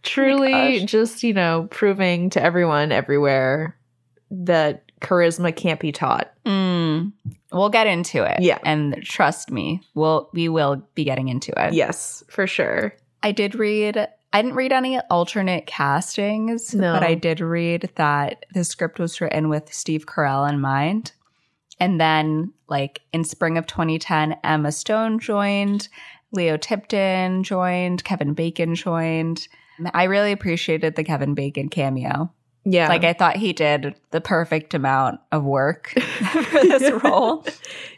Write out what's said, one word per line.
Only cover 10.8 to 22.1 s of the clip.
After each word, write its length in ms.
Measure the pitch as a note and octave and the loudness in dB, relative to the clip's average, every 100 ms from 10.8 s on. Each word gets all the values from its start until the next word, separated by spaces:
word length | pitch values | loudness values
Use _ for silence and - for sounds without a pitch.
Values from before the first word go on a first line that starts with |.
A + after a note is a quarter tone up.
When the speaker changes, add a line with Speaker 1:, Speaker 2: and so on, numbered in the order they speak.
| - - | -6 -4
Speaker 2:
be 80 | |
getting 240 | C#3 C3 C3 | -2 -2 -2
into 240 | B2 - - | -4 -4 -2
it. 160 | - | 0
Speaker 1:
Yes, 500 | E3 - E3 - - _ | 2 0 -2 -10 -14 _
for 180 | - F#3+ | -4 -2
sure. 460 | - - - G#3 - _ _ | -2 -2 -2 -4 -8 _ _
Speaker 2:
I 80 | G#3+ | -4
did 240 | G#3 G3+ A3+ | 0 -2 -2
read, 520 | G#3+ G#3+ G#3+ G#3+ G#3 _ _ | -2 0 0 -2 -4 _ _
I 80 | G3+ | 0
didn't 140 | A#3+ B3 | 0 -2
read 160 | C4 | 0
any 280 | C4 C4 B3+ - | 0 0 -4 0
alternate 560 | F3 F3 G#3 F#3+ F3 - | 0 0 -2 0 -2 -4
castings, 1040 | - C#3 C#3+ - - G3+ G#3+ A3 A3+ - | -2 0 0 -2 -4 -2 -2 -2 -4 -4
Speaker 1:
No. 200 | G#3+ F3+ | 0 2
Speaker 2:
but 100 | D#3+ | 2
I 100 | E3 | 2
did 260 | E3 E3 D#3+ | 2 0 -2
read 520 | E3 E3+ E3+ E3+ F3+ - | -2 0 0 -2 -4 -2
that 500 | D3+ D3 C#3+ - - | 0 0 -2 -6 -6
the 100 | F#3+ | -4
script 360 | E3+ - E3+ - | -4 -4 -6 -4
was 220 | E3+ - | -6 -4
written 280 | E3+ D#3 D#3 | -2 0 0
with 220 | D3+ D3+ | -2 -4
Steve 320 | - - D#3 D#3 | -10 -4 -4 -4
Carell 420 | - C#3+ C3+ C#3+ | -2 0 2 0
in 100 | C#3+ | 0
mind. 520 | C3+ C3+ D3+ G#3+ A3+ _ _ _ _ _ _ - | 0 0 0 -2 -6 _ _ _ _ _ _ -2
And 200 | F3+ F3 | 0 4
then, 520 | D#3+ | 4